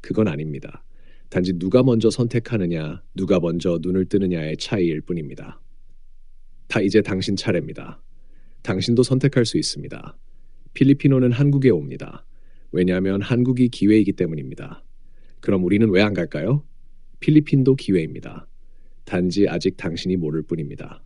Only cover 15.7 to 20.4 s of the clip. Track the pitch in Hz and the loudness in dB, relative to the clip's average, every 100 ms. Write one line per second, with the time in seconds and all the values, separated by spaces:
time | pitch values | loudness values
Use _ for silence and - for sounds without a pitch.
15.7 | 101 113 92 104 95 85 76 87 147 - | 4 6 6 4 2 -2 -2 0 0 -2
16.7 | - - - - - - 151 147 143 131 | -18 -18 -18 -18 -4 4 4 6 4 4
17.7 | 135 - 90 80 - - 87 - - - | 4 2 0 0 -8 -12 -14 -16 -18 -18
18.7 | - - - - 92 90 92 101 87 92 | -18 -18 -18 -4 0 0 2 2 2 -2
19.7 | 90 87 82 92 92 78 78 | -2 -6 -4 -2 0 0 -4